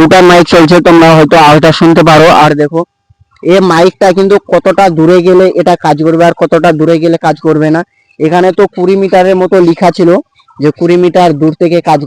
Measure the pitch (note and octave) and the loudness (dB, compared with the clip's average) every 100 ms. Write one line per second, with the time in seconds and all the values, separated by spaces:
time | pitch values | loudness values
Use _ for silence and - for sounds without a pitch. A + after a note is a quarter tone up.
0 | D#3 F#3 F3+ F3 E3 F3 D#3+ F3 E3+ E3+ | 2 2 2 2 2 2 2 2 2 2
1 | E3 D#3+ D3+ E3+ D3 D3+ E3 D#3 E3+ E3 | 4 2 2 2 2 2 2 0 0 2
2 | D#3+ D#3 D#3+ C#3+ D3+ D3 D3 D#3+ F3 _ | 2 2 2 2 0 0 -4 -4 -8 _
3 | _ _ _ _ - F#3 F#3+ E3 F3+ - | _ _ _ _ -2 0 0 0 0 0
4 | G3 F3+ G3 G3+ - F3 F#3+ F#3 G3 D#3+ | -2 0 0 -2 -2 -2 -2 0 -2 0
5 | D#3+ F3+ F3 F3+ F#3+ - F3 F3 D#3+ D3 | 0 0 2 2 0 0 -2 -2 -2 -2
6 | D#3+ E3 E3+ E3 E3 E3+ F3 D#3 D#3 E3+ | -2 0 0 -2 -2 0 -2 0 -2 -2
7 | E3 E3 E3 D#3 D#3+ D#3 D#3 D#3+ F3+ _ | -2 -4 -4 -4 -4 -2 -2 -4 -6 _
8 | _ _ D#3 F3 F#3 F3 G3 - F3+ G3 | _ _ -4 -2 -2 -2 -4 -2 -2 -2
9 | F#3+ F#3 F#3 F#3 F#3 F#3+ F3 E3 F3+ - | 0 0 0 -2 -2 0 0 0 -4 -2
10 | E3+ F#3 - _ _ _ C#3+ - E3+ F3 | -2 -2 -4 _ _ _ -6 -4 -2 0
11 | F3+ F3+ F3+ D3 D#3 D#3+ F3 E3+ E3 D#3 | 0 0 -2 0 -4 -2 -4 -2 -2 -4